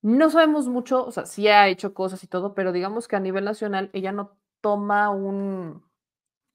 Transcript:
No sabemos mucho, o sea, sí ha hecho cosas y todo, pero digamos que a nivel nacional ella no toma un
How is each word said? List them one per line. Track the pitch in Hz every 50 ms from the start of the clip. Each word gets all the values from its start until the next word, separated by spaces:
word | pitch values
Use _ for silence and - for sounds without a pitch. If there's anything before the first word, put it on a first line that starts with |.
No | - 208 226 269 320 320
sabemos | 294 330 330 311 302 302 269 247
mucho, | 247 247 247 - 262 254 247
o | 254
sea, | 233 - -
sí | - - - 208 214
ha | 208 208 202 196
hecho | 190 185 - 196 196
cosas | - 190 190 190 185 -
y | -
todo, | - 185 185 202 196
pero | - 190 185
digamos | 175 180 180 196 208 226 233 -
que | - 202
a |
nivel | 190 190 185 196 202
nacional | 202 220 - 220 208 202 190 196 196
ella | - 196 185 190 202
no | 202 202 202 _ _ _ _ _ _
toma | - 214 208 208 202 202 208 208 208 208
un | 202 196 196 196 196 196 196 196 190 190 180 165 151 - _ _ _ _ _ _ _ _ _ _ _ _ _ _